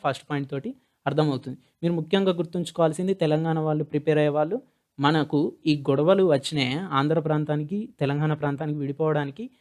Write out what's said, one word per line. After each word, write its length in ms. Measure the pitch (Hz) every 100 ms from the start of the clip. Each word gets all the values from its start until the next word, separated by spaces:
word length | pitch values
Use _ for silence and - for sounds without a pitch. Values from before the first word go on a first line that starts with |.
| 147
ఫస్ట్ 200 | 131 -
పాయింట్ 200 | 143 139
తోటి 260 | 139 214 269 _ _ -
అర్థమవుతుంది. 500 | 143 156 131 135 127 _ _
మీరు 100 | 170
ముఖ్యంగా 380 | 170 160 196 190
గుర్తుంచుకోవాల్సింది 840 | 175 165 180 165 - 165 156 185
తెలంగాణ 460 | 190 160 156 160 160
వాళ్ళు 240 | 156 151
ప్రిపేర్ 340 | 147 151 147 151
అయ్యే 120 | 151
వాళ్ళు, 320 | 147 151 233 - _ _ -
మనకు 540 | 143 156 151 147 165 - 160
ఈ 180 | 147 139
గొడవలు 340 | 139 156 190
వచ్చినాయి 500 | 185 143 135 151 127
ఆంధ్ర 460 | 139 190 135 147 160
ప్రాంతానికి 680 | 156 151 151 151 151 202 220 -
తెలంగాణ 340 | 143 143 151
ప్రాంతానికి 460 | 151 147 139 151 151
విడిపోవడానికి 680 | 139 139 156 151 143 139 247 _